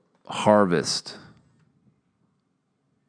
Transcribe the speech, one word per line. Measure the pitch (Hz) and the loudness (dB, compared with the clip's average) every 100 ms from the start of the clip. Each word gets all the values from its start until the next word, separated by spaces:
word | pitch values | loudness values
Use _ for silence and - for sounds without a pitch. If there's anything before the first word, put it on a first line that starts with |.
| _ _ - | _ _ -14
harvest. | - 107 104 98 80 - - - - - _ _ _ _ _ _ _ _ _ _ _ _ _ _ _ _ _ | -2 2 4 4 0 -2 -8 -10 -20 -20 _ _ _ _ _ _ _ _ _ _ _ _ _ _ _ _ _